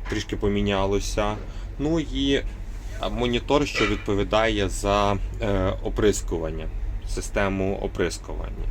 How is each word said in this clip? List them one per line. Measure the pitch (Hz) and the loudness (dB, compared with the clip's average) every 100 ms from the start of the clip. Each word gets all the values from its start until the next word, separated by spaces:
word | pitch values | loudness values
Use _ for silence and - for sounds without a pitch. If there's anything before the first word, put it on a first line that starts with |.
| - | -4
трішки | 104 - 98 | -4 -4 -2
помінялося. | 104 101 101 98 95 101 - - 104 107 - - - - | 0 2 2 2 2 2 0 0 0 -2 -6 -10 -8 -4
Ну | 143 165 | 0 0
і, | 143 127 139 | 0 0 2
е, | 139 - - - - - - 95 | 2 0 -6 -8 -8 -8 -4 -4
монітор, | 107 123 120 - 143 139 | 0 0 0 4 4 4
що | - 104 | 0 0
відповідає | 104 - 101 98 107 113 107 95 | 0 0 0 2 4 4 2 0
за, | - 101 101 101 101 - - | 0 2 4 4 2 -2 -2
е, | 107 98 92 - | 0 2 2 0
оприскування, | 110 - 107 95 - 85 80 78 80 - - - - | -2 2 4 4 0 -2 -2 -4 -4 -4 -4 -4 -4
систему | - - 110 101 95 95 95 | -4 -2 0 0 2 0 0
оприскування. | 98 - 87 - - 78 - - - | -2 0 0 -2 -8 -6 -6 -4 -4